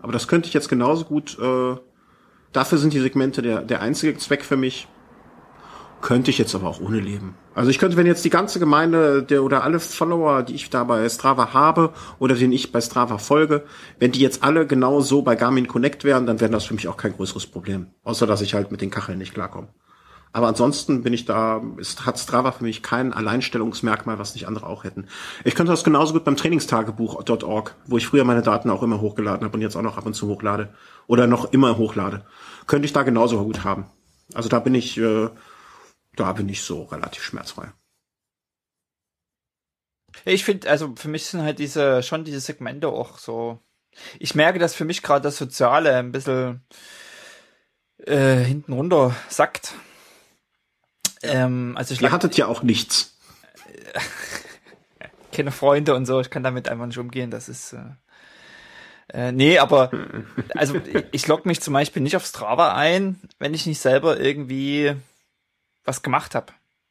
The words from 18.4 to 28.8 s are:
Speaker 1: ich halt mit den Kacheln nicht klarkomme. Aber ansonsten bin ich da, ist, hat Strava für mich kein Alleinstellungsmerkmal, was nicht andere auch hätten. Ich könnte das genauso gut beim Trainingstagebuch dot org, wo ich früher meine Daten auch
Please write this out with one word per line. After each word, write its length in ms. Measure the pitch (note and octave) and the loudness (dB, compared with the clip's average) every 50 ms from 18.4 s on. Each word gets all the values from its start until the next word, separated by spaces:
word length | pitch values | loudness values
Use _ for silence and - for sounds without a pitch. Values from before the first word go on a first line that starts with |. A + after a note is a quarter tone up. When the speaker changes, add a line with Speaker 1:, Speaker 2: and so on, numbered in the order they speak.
Speaker 1:
ich 140 | G#2 G2 - | 0 -2 -2
halt 160 | G2+ G2 G2 | -2 -2 -4
mit 100 | G2+ G2 | -6 -6
den 80 | G2+ G2 | -6 -6
Kacheln 300 | F#2+ - - - F#2+ F#2 | -6 -6 -8 -6 -8 -8
nicht 160 | F#2+ - - | -10 -10 -10
klarkomme. 340 | - F#2 F2 - F#2+ - - _ _ _ _ _ _ _ _ - - _ _ - | -8 -8 -8 -10 -12 -16 -16 _ _ _ _ _ _ _ _ -20 -20 _ _ -2
Aber 140 | A2+ A#2+ A#2 | 0 2 2
ansonsten 540 | A2 - A#2+ C3 D3 C#3+ - - D3+ B2+ A#2 | 2 4 2 2 2 0 -2 0 0 0 0
bin 100 | A#2+ A#2+ | 0 -2
ich 140 | A2+ A#2+ | -2 -2
da, 340 | - G#2+ A2 A2+ A2+ A2 A2 A2+ A2+ A2 | -2 -2 0 0 0 -2 -2 -6 -8 -12
ist, 300 | - F#2 - - - - | -12 -12 -12 -12 -8 -4
hat 120 | A#2+ A#2+ - | -4 -4 -4
Strava 340 | - - - A#2+ B2+ C3+ B2+ | -4 -2 0 0 0 0 -2
für 120 | - A#2+ | -4 -4
mich 180 | A2+ A2 - - | -6 -6 -8 -6
kein 300 | - - A#2+ C3 C3 A2 | -4 -2 -2 -2 -2 -4
Alleinstellungsmerkmal, 1040 | F#2 A2 G#2+ G#2 B2+ B2+ - - A#2+ A2 A#2 - - - A#2 G#2+ G#2+ - A#2 A2 G#2 | -4 -4 -2 -2 -2 -2 -2 -4 -4 -4 -4 -4 -4 -2 -2 -2 -2 -2 -4 -6 -6
was 140 | G2+ G2+ - | -8 -10 -12
nicht 140 | A2+ - F2 | -12 -10 -8
andere 200 | A2 A2 G#2 E2 | -8 -8 -8 -10
auch 160 | E2+ - - | -12 -12 -12
hätten. 220 | F#2 - - G2 - - - - - - - - | -12 -12 -12 -12 -14 -14 -16 -16 -16 -14 -6 -2
Ich 100 | - - | 0 2
könnte 180 | - F3 E3 E3+ | 2 2 2 2
das 120 | D#3 - | 2 4
genauso 300 | - D3+ C#3 D#3 D#3 D#3 | 4 4 4 4 4 2
gut 100 | D#3+ D#3 | 0 2
beim 120 | D3+ C#3 | 0 0
Trainingstagebuch 840 | C#3 - E3 F3 D#3 - - - A2+ A2 G#2 G#2+ A2 A#2 G#2+ - - - | 0 2 0 0 0 0 0 0 0 0 -2 -4 -4 -4 -4 -6 -6 -4
dot 200 | - A#2+ G#2+ - | -2 -2 -2 -2
org, 320 | D#2+ G#2+ G#2+ G#2+ - - - _ | -2 -4 -4 -4 -6 -10 -18 _
wo 140 | - B2 A#2 | -2 -2 -2
ich 80 | - | 0
früher 180 | - - C#3+ C3 | 2 4 4 4
meine 160 | B2+ A#2+ A#2 | 6 4 4
Daten 300 | A2+ A#2 G#2 G2+ - A#2+ | 4 2 2 2 2 0
auch 120 | G#2 - | -2 0